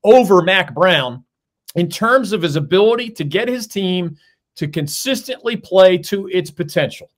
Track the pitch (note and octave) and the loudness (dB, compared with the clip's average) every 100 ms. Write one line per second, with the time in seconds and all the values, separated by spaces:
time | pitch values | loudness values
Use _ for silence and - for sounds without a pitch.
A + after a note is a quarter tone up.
0 | G#3 B3+ G3+ F#3 E3+ F#3+ F3 B2 F#3 D#3+ | 6 4 6 4 4 0 0 0 2 2
1 | B2+ B2 _ _ _ _ - E3+ E3+ - | -2 -10 _ _ _ _ -8 -4 -4 -2
2 | A3+ C4 G#3 G#3 E3 D3 D3 F3+ G#3+ A#3 | 0 0 0 -4 -2 -2 0 2 2 0
3 | A#3 - C#3+ F3+ A#3+ B3 A3 G3+ F#3+ F3+ | -6 -8 -4 -4 -4 -6 -6 -6 -2 -2
4 | F3 D3 _ _ _ - D3 D#3+ D3 - | -4 -10 _ _ _ -10 -8 -6 -6 -6
5 | C4 C4 - - A#3 A#3 - F#3 F#3 F3+ | -4 -6 -6 -8 -8 -8 0 6 6 6
6 | C#3+ G3 F#3+ F3+ D3+ - D3 E3+ C3 - | -2 -6 -4 -6 -6 -10 -6 -4 -4 -8
7 | - | -20